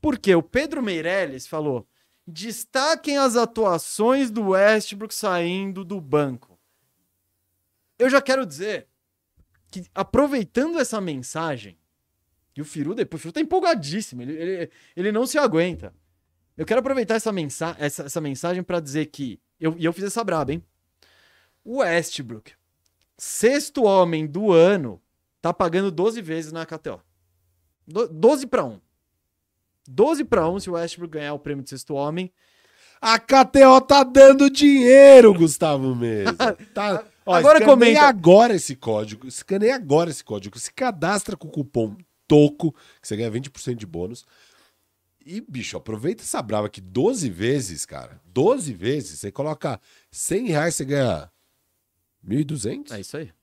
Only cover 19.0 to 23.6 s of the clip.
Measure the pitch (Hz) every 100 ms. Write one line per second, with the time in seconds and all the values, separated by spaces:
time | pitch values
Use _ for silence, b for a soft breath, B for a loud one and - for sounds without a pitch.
19 | 151 - 135 92 _ _ 160 170 165 170
20 | 196 226 220 165 131 160 _ _ _ _
21 | _ _ _ _ _ _ - 254 208 170
22 | 165 - 123 113 _ _ _ _ _ _
23 | _ _ - - 214 285